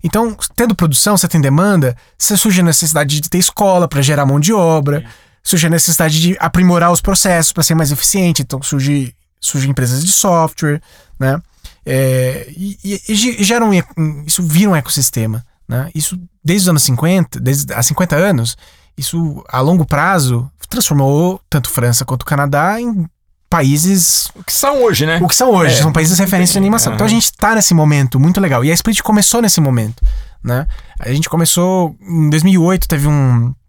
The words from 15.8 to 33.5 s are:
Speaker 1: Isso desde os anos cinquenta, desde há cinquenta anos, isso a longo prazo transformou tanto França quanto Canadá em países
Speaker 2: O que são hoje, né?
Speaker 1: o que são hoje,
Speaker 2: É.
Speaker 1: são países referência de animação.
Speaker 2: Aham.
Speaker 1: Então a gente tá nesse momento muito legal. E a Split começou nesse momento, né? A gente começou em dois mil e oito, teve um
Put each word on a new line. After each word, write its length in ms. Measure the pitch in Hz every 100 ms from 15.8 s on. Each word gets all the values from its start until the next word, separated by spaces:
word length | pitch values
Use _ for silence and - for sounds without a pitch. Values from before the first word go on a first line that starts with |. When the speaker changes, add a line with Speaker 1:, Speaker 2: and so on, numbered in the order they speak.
| 143
Speaker 1:
Isso 260 | 156 151 180 175 _
desde 220 | 147 202 180
os 20 |
anos 140 | 156
cinquenta, 580 | - 123 160 185 165 123
desde 320 | 123 139 139
há 100 | 117
cinquenta 320 | 117 147 180
anos, 440 | 151 196 160 120 - - _ _ -
isso 460 | 135 170 165 143 -
a 120 | 127
longo 260 | 143 180 147
prazo 640 | 160 170 185 131 120 131 _ -
transformou 720 | 240 - 147 135 143 180 190 _
tanto 220 | 151 -
França 340 | - 120 120
quanto 220 | 131 127 -
Canadá 520 | 143 143 143 170 214
em 280 | 240 208 165 _ _ _ _
países 840 | 170 135 147 175 196 175 - - -
Speaker 2:
O 80 |
que 80 | -
são 320 | - 277 285
hoje, 200 | 240 175
né? 140 | 151 170
Speaker 1:
o 60 | 180
que 80 |
são 160 | - 262
hoje, 240 | 190 165
Speaker 2:
É. 80 | -
Speaker 1:
são 100 | 156
países 240 | 160 160 180
referência 320 | 190 190 180
de 60 | 196
animação. 340 | 196 226 -
Speaker 2:
Aham. 20 |
Speaker 1:
Então 120 | 214 214
a 40 |
gente 220 | 226 -
tá 240 | - 214 220
nesse 180 | -
momento 460 | 170 151 147 135 131
muito 200 | 151 180
legal. 240 | 185 127
E 60 | 135
a 40 |
Split 280 | 165 - 214
começou 400 | - 208 202 233
nesse 180 | 220 -
momento, 440 | 143 123 107 120 - - - -
né? 240 | 117 123 160 - - -
A 120 | 113
gente 160 | 139 160
começou 680 | 165 165 175 180 185 165 -
em 300 | - 165 151
dois 140 | 151
mil 80 | 180
e 60 | 185
oito, 280 | 165 190 -
teve 220 | 156 147
um 440 | 147 131 120 117